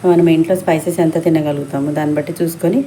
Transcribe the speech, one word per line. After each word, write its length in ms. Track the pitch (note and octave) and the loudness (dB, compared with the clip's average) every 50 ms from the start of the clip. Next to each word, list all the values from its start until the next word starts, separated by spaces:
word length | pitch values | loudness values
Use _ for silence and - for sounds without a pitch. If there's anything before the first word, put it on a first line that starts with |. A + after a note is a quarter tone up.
| - F3+ | 4 4
మనం 160 | F3 E3+ F3 E3+ E3 | 4 6 6 4 4
ఇంట్లో 180 | D#3+ E3 - F#3+ F#3 - | 2 2 0 0 -2 0
స్పైసెస్ 360 | - E3 D#3 - F3+ E3 F#3 E3+ | 0 -2 0 0 -4 0 0 0
ఎంత 120 | D#3+ - E3+ E3 | 2 2 0 0
తినగలుగుతామో 680 | F3 D#3+ D#3 D3+ D3 C#3+ C#3+ C#3+ C#3 - C#3+ C#3 D3 D3 D3 | 2 2 2 0 0 -2 -4 -6 -6 -6 -4 -4 -2 -2 -2
దాన్ని 160 | D3+ D3+ D3 D3 | -2 -2 -2 -2
బట్టి 160 | D3 - E3 - | -4 -6 -4 -4
చూసుకొని 400 | F3 E3 E3 - - E3+ G3 B3+ C4+ | -4 -4 -4 -2 -2 0 0 0 -2